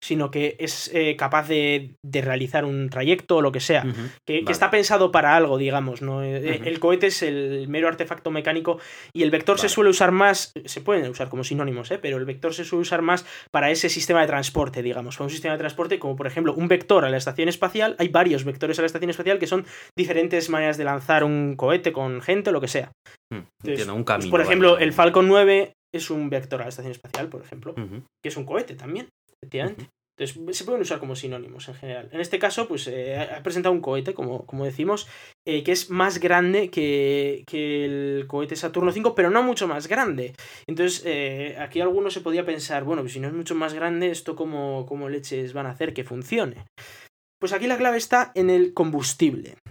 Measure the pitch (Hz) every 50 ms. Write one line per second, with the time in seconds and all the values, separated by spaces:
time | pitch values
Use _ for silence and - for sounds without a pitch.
0 | - - 160 151 147 139 139 147 147 147 147 - 160 160 - - - - - 170
1 | 160 151 147 151 147 139 147 156 151 147 160 151 147 147 143 143 139 131 - _
2 | - 143 135 143 131 131 127 131 131 127 - 156 143 143 139 139 139 135 135 131
3 | 131 147 180 180 - _ 180 160 147 139 131 131 131 - 165 143 127 131 117 110
4 | 113 131 - - _ - 151 160 170 - 175 - - 190 214 214 202 202 214 202
5 | 185 180 180 170 151 143 151 165 165 147 139 131 139 135 135 143 139 131 123 120
6 | 139 135 135 135 135 135 135 135 135 156 160 151 - 165 170 170 165 170 180 180
7 | 190 196 190 - 175 156 143 143 139 139 139 139 139 131 143 156 160 165 165 165
8 | 170 165 170 170 _ 165 156 151 147 - 160 165 160 170 170 165 - - - -
9 | - - _ 160 170 151 156 156 160 - 202 190 220 202 - - 208 202 185 180
10 | 196 180 185 190 196 202 196 190 - - _ 156 - - - 143 135 165 208 185
11 | 147 127 123 - 135 127 131 127 131 - 147 143 147 139 127 120 123 - 180 202
12 | 190 147 135 131 131 135 131 135 139 165 160 165 170 160 - 170 175 - 180 170
13 | 170 165 180 180 175 - - - - _ - 151 143 143 160 160 - 170 175 170
14 | 143 - 175 165 160 151 147 139 139 135 - 156 147 135 131 127 120 120 123 127
15 | 120 123 127 - 147 143 156 160 - 165 156 151 156 151 143 - 170 165 196 180
16 | - 143 135 135 - 135 - 165 165 156 147 160 170 175 185 180 - - 208 185
17 | 151 131 131 131 131 - 131 147 160 170 170 - - 185 - 214 214 220 - -
18 | 170 170 147 165 180 180 156 135 131 139 139 135 - 151 156 160 160 165 160 165
19 | 175 175 165 170 170 185 196 190 170 160 185 185 190 - - - - - _ -
20 | 180 170 175 165 165 165 175 170 160 165 160 156 156 156 151 147 151 143 139 139
21 | 135 - 160 156 151 147 147 147 147 143 139 131 131 127 160 180 175 175 160 139
22 | 135 131 127 123 120 - 180 202 202 208 185 147 135 127 - 143 123 - - _
23 | _ - - _ _ _ 113 104 90 _ _ _ - - 107 101 107 95 98 110
24 | 117 - 110 101 98 92 87 170 165 190 185 185 180 180 180 175 170 156 - -
25 | 170 175 170 185 185 190 196 202 202 196 196 196 196 - _ _ _ _ - 170
26 | 160 - 165 151 151 143 139 135 131 135 139 127 117 120 131 - 127 131 123 -
27 | _ - - - 143 160 147 127 - - - 135 117 147 165 123 113 95 95 113
28 | 135 _ _ _ _ 151 - 151 135 135 143 202 247 240 - 135 135 135 160 208
29 | 247 - _ _ _ _ _ _ - 139 - 131 143 185 208 - - - _ _
30 | _ _ _ _ 139 135 135 160 165 170 185 180 180 190 247 247 190 170 170 147
31 | 143 135 131 131 - 131 127 123 123 - 123 131 135 - 131 - - 135 123 123
32 | 120 120 - 160 170 170 196 185 180 196 190 - 226 226 175 139 - 135 123 131
33 | 127 131 135 139 151 - - 151 143 190 165 180 180 185 180 170 - 139 135 135
34 | 135 135 - - - 127 120 131 - - - 135 139 139 135 135 151 185 208 202
35 | - - - - - - - _ _ - 156 151 147 156 180 180 180 - 185 180
36 | 185 196 180 175 170 175 180 175 180 180 185 202 208 180 180 185 156 147 143 143
37 | 139 139 139 143 139 143 139 - - - - 156 151 147 147 147 143 143 143 139
38 | 139 139 139 139 135 135 139 143 147 147 165 156 - 165 165 175 175 180 180 208
39 | 220 240 233 202 185 170 196 226 254 254 240 - 202 175 156 147 147 160 202 240
40 | 269 214 156 131 123 123 131 - - - - - - - 160 156 175 180 175 -
41 | - 170 156 143 143 135 135 135 143 147 - 151 147 139 - 165 175 185 185 196
42 | 202 196 185 190 170 165 165 170 175 170 160 156 139 - 156 139 139 139 170 156
43 | 135 123 123 131 131 139 156 170 170 165 170 160 160 156 151 156 165 170 170 170
44 | 180 180 170 165 - - 160 - 165 160 156 147 143 139 135 135 127 131 143 143
45 | 143 139 139 143 139 - 139 131 131 127 127 143 139 131 123 - 165 160 160 -
46 | 127 - 123 123 127 - 220 233 208 139 117 - 98 - _ - - - - -
47 | - - _ _ _ _ _ _ - 180 196 190 214 247 254 233 247 247 240 233
48 | 226 - - 247 247 - - 185 185 185 185 180 180 180 180 - 175 160 156 143
49 | 135 135 - - 170 151 127 110 - - - _ _ -